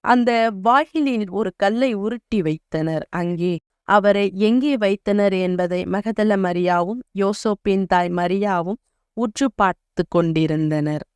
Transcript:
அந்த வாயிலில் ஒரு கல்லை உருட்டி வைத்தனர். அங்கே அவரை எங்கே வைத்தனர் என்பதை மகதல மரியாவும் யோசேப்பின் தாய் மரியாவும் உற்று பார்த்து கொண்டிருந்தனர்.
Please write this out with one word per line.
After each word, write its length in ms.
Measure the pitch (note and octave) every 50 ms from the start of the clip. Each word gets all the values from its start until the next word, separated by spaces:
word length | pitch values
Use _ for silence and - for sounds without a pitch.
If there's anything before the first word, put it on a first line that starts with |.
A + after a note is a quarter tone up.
அந்த 520 | - - A#3+ B3 A#3+ A#3+ A#3+ A#3 A3+ A#3 G#3+ F#3+
வாயிலில் 680 | F#3 A#3 B3 C4+ D#4 - _ D#4+ D4 C#4 B3 A3 G#3 F#3
ஒரு 220 | F#3 G3 A3 F#3 -
கல்லை 360 | _ G3+ G3 A3 A#3 C4 C4+
உருட்டி 500 | A3+ G3+ G3 G#3+ A#3+ A#3 _ _ - G#3
வைத்தனர். 640 | E3+ D#3+ D#3 D#3+ _ _ - D#3+ D#3+ D#3+ D#3+ D#3 - _
அங்கே 480 | - F3 F3 F3 F3 E3 F3 F3+ F3 D#3+ _ _ _ _
அவரை 480 | _ - G3 G#3 G3 G3+ G3 G3+ G3+ G3 F3
எங்கே 420 | F#3+ G#3 G#3+ A#3 B3+ C4 D4 C#4
வைத்தனர் 560 | A#3 G#3 G3 G3 G3+ _ - G3+ G#3 G3+ G3+
என்பதை 500 | F#3+ F#3 F#3 F#3 F3+ F3+ F3+ F3 F3+ F3+
மகதல 540 | F3+ F3 F#3 G3+ G3+ A3 A3 - G#3+ G#3+ G#3
மரியாவும் 640 | G3 F#3+ F3+ F3 F3 F3+ F3 F3 F3 F3 F3+ A3+ B3 - _ _ F#3+
யோசேப்பின் 680 | G3 G3 G3+ - - A3 G#3 - _ G#3 G3 G3 F#3+
தாய் 240 | F3 F#3 F3+ F3+ F3
மரியாவும் 680 | F3 F3 F3 F3 F#3 G3 G3+ G#3 F#3+ F3 E3 F3 G#3 - _ _ _ _ _ _
உற்று 400 | _ - A#3 A#3 G#3+ - C#4 C4+ -
பார்த்து 500 | - G#3 F#3+ F3+ _ _ _ _ - F3 _
கொண்டிருந்தனர். 960 | - F3 E3+ E3 D#3+ D#3+ D#3+ D#3 D#3 D#3 D#3 D3+ D#3 D3+ D3 D3+ D3+ D3+ - _ _